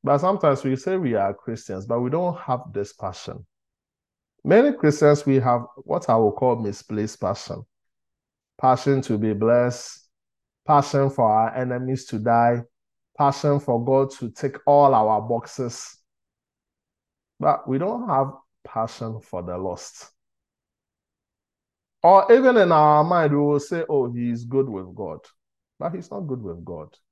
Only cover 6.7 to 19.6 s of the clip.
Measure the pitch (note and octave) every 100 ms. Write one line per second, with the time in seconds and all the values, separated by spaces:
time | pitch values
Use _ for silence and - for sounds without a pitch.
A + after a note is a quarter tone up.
6.7 | G2 - G#2+ G#2 - F#2 G2+ - E2 -
7.7 | _ _ _ _ _ _ _ _ _ C3
8.7 | B2 - C#3 B2+ G#2+ A2 G#2 A2 A#2+ B2
9.7 | A#2+ - - _ _ _ _ _ _ -
10.7 | D3 C#3 C#3 C#3 C#3 A2+ G#2+ A2+ A2+ B2+
11.7 | B2 B2+ C3 - A2 A2+ A#2 A#2+ A#2+ A#2+
12.7 | _ _ _ _ - C#3+ C3 D3+ C#3+ C#3+
13.7 | A#2 A#2+ C3+ C3+ - A#2+ - C#3+ - -
14.7 | C#3+ C#3+ B2 G#2+ G#2+ A2 A#2 - - B2
15.7 | - - - _ _ _ _ _ _ _
16.7 | _ _ _ _ _ _ _ D3+ C#3+ -
17.7 | C3+ F3+ A#3+ A#3 C#3 C3+ - _ _ -
18.7 | A#2+ A2+ - A2+ A2 _ F2+ F2 F2+